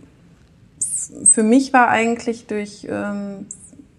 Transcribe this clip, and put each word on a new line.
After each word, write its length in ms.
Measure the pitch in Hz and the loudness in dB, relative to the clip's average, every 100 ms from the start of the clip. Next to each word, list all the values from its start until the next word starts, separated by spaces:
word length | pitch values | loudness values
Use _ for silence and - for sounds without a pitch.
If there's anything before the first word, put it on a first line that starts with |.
| - _ _ _ _ _ _ _ | -20 _ _ _ _ _ _ _
f-, 500 | - - - - - | -8 -6 -8 -2 0
für 140 | 226 | 2
mich 280 | 220 262 269 | 6 4 4
war 180 | 254 240 | 4 4
eigentlich 580 | 220 233 240 240 226 - | 4 0 -2 -4 -8 -8
durch, 400 | 208 208 - - | -8 -8 -12 -8
ähm, 560 | 202 202 202 202 196 202 - - - - | -6 -6 -6 -8 -12 -16 -18 -20 -20 -20